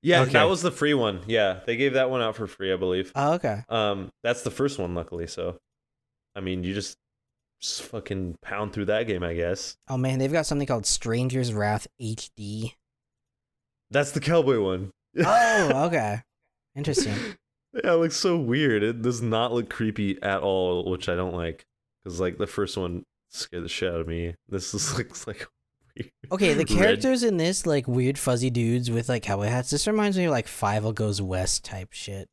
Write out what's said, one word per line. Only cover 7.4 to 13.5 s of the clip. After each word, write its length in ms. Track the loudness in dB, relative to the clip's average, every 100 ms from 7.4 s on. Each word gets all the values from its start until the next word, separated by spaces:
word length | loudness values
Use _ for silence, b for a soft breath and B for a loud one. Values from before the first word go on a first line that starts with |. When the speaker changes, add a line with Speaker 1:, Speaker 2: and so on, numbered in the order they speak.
| _ _
Speaker 1:
just 220 | -8 -8
fucking 540 | -8 -10 -6 -6 -6 -8
pound 300 | -10 -6 -6
through 140 | -4 0
that 200 | 0 0
game, 160 | -2
I 120 | -2
guess. 420 | -2 -2 -2 -6 -12 _
Speaker 3:
Oh, 80 | -2
man, 200 | 0 0
they've 140 | 2
got 140 | 0 0
something 200 | -2 0
called 200 | 0 0
Stranger's 680 | -2 0 0 0 0 -2
Wrath 340 | 0 0 0 -4 _
H 300 | -8 -8 -10 -12
D. 380 | -10 -8 -8 -10 _ _ _ _ _ _ _